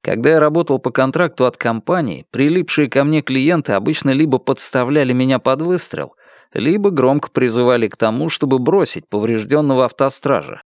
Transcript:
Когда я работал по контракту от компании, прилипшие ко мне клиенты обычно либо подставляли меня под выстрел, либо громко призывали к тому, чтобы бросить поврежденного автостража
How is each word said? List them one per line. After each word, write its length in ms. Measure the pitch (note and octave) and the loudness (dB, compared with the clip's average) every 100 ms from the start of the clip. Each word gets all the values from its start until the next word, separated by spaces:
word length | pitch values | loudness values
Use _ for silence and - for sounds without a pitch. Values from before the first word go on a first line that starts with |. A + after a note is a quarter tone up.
Когда 280 | - G2 C3 | -2 0 2
я 100 | D#3+ | 4
работал 400 | D3+ D#3+ E3 C3 | 4 0 0 -2
по 100 | B2+ | 0
контракту 560 | B2+ C3 D#3+ F3 - B2+ | 0 0 0 -2 0 -2
от 120 | - | 0
компании, 680 | A#2+ A2+ - F3+ C#3 C#2 - | -4 -4 -4 -2 -2 -8 -10
прилипшие 580 | A#2+ C#3+ F3+ D#3+ - D3 | -2 0 0 -2 -2 0
ко 140 | C#3 | 0
мне 180 | C#3+ D#3 | 2 0
клиенты 520 | C#3 C3 C#3+ F3 - | 0 0 0 0 0
обычно 380 | G2 A#2+ D#3 C#3 | -2 -2 -2 0
либо 280 | C3+ D#3 B2+ | 0 2 0
подставляли 720 | - C3 - C3 B2 D3 C3 | 0 -2 0 0 0 0 0
меня 260 | B2 C3 C3 | 0 0 0
под 260 | C3+ C3+ | 0 -2
выстрел, 520 | E3+ F3+ - - C#2+ _ - - _ | -2 -2 -4 -8 -10 _ -20 -20 _
либо 380 | - B2+ G#3 G3+ | -4 0 2 0
громко 380 | D#3 B2+ C#3+ - | 2 2 0 -2
призывали 600 | - B2+ A2+ B2 B2 A2 | 0 0 2 2 2 0
к 80 | - | 0
тому, 320 | A2+ A2+ D#3+ | -2 0 -4
чтобы 300 | - C#3 C3 | -4 0 0
бросить 500 | B2+ G3 E3+ F2 _ | 2 2 0 -4 _
поврежденного 760 | G#2 A2+ A2+ G#2+ D3 D3 B2+ B2 | -4 -2 -2 0 0 2 2 0
автостража 760 | - C3+ - C#3+ C3 C#3 - | 0 -2 -2 -2 -2 -2 -18